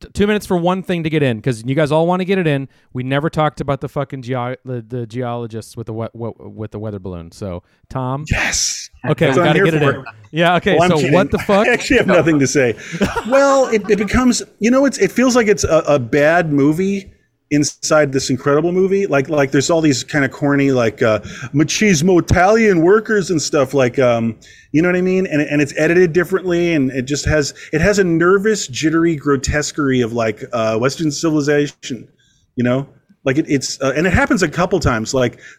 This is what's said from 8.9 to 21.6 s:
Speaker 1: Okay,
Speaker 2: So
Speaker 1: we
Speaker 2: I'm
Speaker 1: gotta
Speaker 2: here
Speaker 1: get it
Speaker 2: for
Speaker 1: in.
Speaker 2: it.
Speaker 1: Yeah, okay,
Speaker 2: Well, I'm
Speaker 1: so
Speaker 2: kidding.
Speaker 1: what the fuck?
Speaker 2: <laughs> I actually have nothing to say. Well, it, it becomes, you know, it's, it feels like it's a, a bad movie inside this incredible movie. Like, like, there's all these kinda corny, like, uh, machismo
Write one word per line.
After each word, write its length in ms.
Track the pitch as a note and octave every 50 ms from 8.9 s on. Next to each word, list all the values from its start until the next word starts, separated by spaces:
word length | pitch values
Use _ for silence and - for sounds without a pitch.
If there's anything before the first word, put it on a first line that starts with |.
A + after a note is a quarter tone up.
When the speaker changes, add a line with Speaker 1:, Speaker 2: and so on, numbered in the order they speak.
| _ - -
Speaker 1:
Okay, 260 | C3 D3+ - - - C3+
Speaker 2:
So 100 | C3+ C#3+
Speaker 1:
we 60 | D3+
Speaker 2:
I'm 60 | D3+
Speaker 1:
gotta 40 | F3
Speaker 2:
here 60 | G3
Speaker 1:
get 80 | F3+ D#3+
it 80 | D3+ D3
Speaker 2:
for 60 | C#3
Speaker 1:
in. 100 | - -
Speaker 2:
it. 60 | - - - - - _ -
Speaker 1:
Yeah, 240 | D#3 E3+ E3+ F3+
okay, 180 | E3 - G3+ F3+
Speaker 2:
Well, 100 | D#3 E3+
I'm 60 | F3+
Speaker 1:
so 60 | E3+
Speaker 2:
kidding. 160 | D3+ C3+ C3 D3+
Speaker 1:
what 180 | F3+ G3+ -
the 80 | - F3+
fuck? 300 | - - G3+ G3 A3+ B3
Speaker 2:
<laughs> 0 |
I 40 | A#3+
actually 260 | A#3+ - - C#4 A3+
have 80 | -
nothing 320 | F#3 G3 E3+ C#3 E3 D#3+ C#3+
to 60 | C3+
say. 300 | B2+ - D3+ C3 A#2+ G#2+ - - - E3 E3+ G3+ F#3+ - A3+ - G#3+
Well, 380 | C4 C#4 C#4 C#4 C4+ C4+ B3+ -
it, 200 | A#3 G#3+ - -
it 80 | G#3 F#3+
becomes, 440 | A3 G3 - A#3 B3+ B3 A#3 - - - _ -
you 120 | G3+ A#3
know, 140 | B3+ C4+ C#4
it's, 140 | C4+ - -
it 140 | G3+ F3+ -
feels 240 | A#3+ B3 C4 A3+
like 100 | B3 A3+
it's 180 | G#3+ G3+ - -
a, 200 | - D#3+ D#3+ -
a 120 | C#3 D3 C#3+
bad 520 | A#2+ A2 - C#3+ C#3+ D3+ E3 F3+ F3 D#3 C#3+
movie 600 | C#3 C3+ D3 D#3 E3+ F#3+ G3 G3+ G3 F#3+ - - _ _ _ _ _ _ - D3
inside 600 | D3 D3 - - - - - D#3+ D3+ D3+ C#3 C3
this 180 | C3+ - -
incredible 400 | C3 A#2 - C#3+ C#3+ D3 D#3 F3
movie. 360 | F3 F#3 F#3+ F#3 G3 G3 G3 -
Like, 200 | E3 - C#3 E3
like, 220 | D#3 D3 C#3 C3+
there's 200 | - C#3+ C3 -
all 100 | E3+ E3
these 240 | D#3+ D3+ C3+ A#2 -
kinda 240 | - - D3 C3+ B2+
corny, 420 | - - D3+ C#3 C#3+ C#3 C#3 C#3
like, 320 | C3 B2 A#2 A2 - - B2+
uh, 160 | A2+ G#2+ G2+ - - - - - A#2+ -
machismo 680 | C#3+